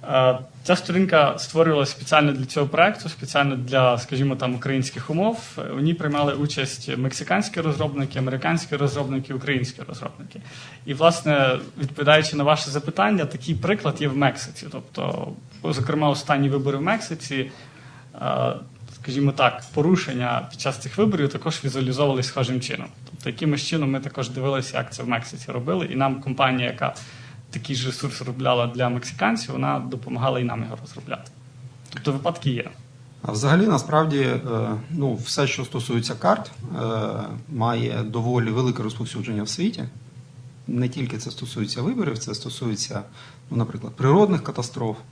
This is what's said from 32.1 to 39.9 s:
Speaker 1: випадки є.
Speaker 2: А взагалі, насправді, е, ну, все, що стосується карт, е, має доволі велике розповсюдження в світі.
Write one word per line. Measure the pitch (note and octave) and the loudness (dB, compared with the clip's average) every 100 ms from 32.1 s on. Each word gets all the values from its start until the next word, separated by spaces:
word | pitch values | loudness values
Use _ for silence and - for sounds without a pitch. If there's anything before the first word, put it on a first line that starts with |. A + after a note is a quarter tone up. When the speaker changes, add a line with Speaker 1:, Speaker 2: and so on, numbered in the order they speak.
Speaker 1:
випадки | C3+ E3+ E3+ C#3+ | 0 -2 -2 -2
є. | A#2 - - - - - - | -2 -6 -10 -20 -20 -20 -12
Speaker 2:
А | - | -6
взагалі, | G#2+ C3 D#3+ G#3+ | 0 6 6 6
насправді, | D3 - D3+ D#3+ C#3+ | 4 4 4 4 4
е, | C3 B2 B2+ A2+ A2 G#2+ A#2+ | 2 0 -2 0 0 -2 -4
ну, | D#3+ C#3 | 0 0
все, | G#2+ A#2 - C#3 | 0 -2 0 0
що | - | 0
стосується | B2+ B2+ A#2 A#2+ A2+ | -4 -4 0 0 0
карт, | A#2 E3+ A3 - | 0 2 2 0
е, | - - - A2+ A2 G#2+ A2 G#2 A2+ - | -12 -10 -4 -2 -2 -2 -4 -6 -10 -8
має | B2 A#2 A#2 A#2 A2+ | -2 0 2 0 -2
доволі | A2 A#2 A#2 B2 A2+ | -2 -2 2 2 2
велике | A2 B2+ A#2 | 2 2 0
розповсюдження | G#2+ A2+ A#2 A#2 A2+ G#2+ | -4 -4 -6 -6 -4 -4
в | G#2+ | -2
світі. | - F#3+ - B2 | 0 -2 -2 -8